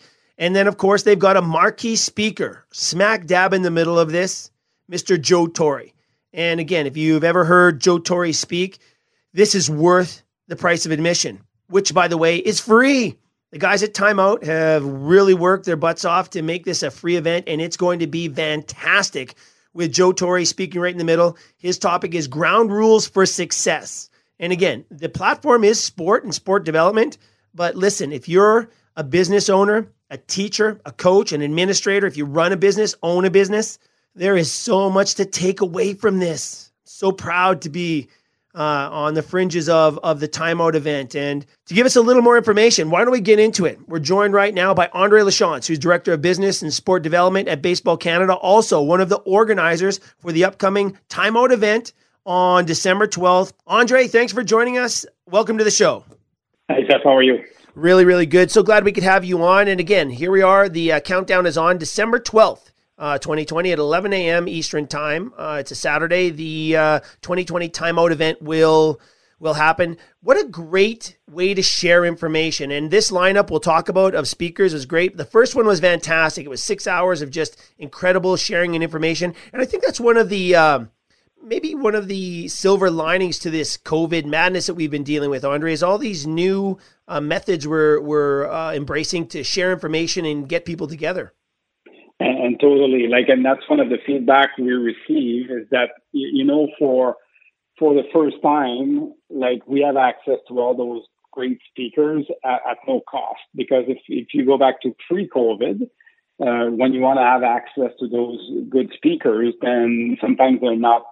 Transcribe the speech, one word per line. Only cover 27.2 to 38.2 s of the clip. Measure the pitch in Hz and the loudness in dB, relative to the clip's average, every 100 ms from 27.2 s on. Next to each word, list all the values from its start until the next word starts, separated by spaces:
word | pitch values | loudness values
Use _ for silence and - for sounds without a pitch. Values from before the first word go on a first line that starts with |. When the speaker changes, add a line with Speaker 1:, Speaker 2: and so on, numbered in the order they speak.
| _ _ _ | _ _ _
Speaker 1:
But | 165 170 | -6 -6
listen, | 185 196 196 147 | -2 -2 -2 -6
if | 147 - | -10 -2
you're | 175 208 226 226 _ _ - | 4 4 4 0 _ _ -12
a | |
business | 143 170 175 202 196 | -2 0 2 0 2
owner, | 190 202 214 220 _ _ | 2 2 0 -4 _ _
a | 139 | -18
teacher, | - - 202 - 214 214 | -10 -6 -4 -2 -4 -4
a | - | -14
coach, | - 180 196 202 | -2 2 4 2
an | 151 | -2
administrator, | 147 156 185 190 202 196 196 | -2 0 0 0 -2 0 -2
if | 143 | -4
you | 147 | -4
run | 147 170 | 0 0
a | 190 | 2
business, | 196 202 214 - | 2 2 -2 -4
own | 165 175 | -2 0
a | 185 | 2
business, | 190 196 208 220 - _ _ _ | 2 2 0 -4 -10 _ _ _
there | 196 185 190 | -6 0 0
is | 151 | 0
so | - - 196 196 | -4 0 0 2
much | 190 202 - | 2 0 -2
to | |
take | 196 - 185 190 | -6 -2 -2 -2
away | 185 180 185 | -2 -2 -4
from | 196 220 190 | -2 -2 0
this. | 180 147 - - - _ | -2 -6 -10 -14 -20 _
So | _ - 190 | _ -4 -2
proud | 190 127 175 185 175 | -2 -2 0 2 0
to | 160 | -4
be, | 156 175 156 120 _ | -6 -4 -4 -6 _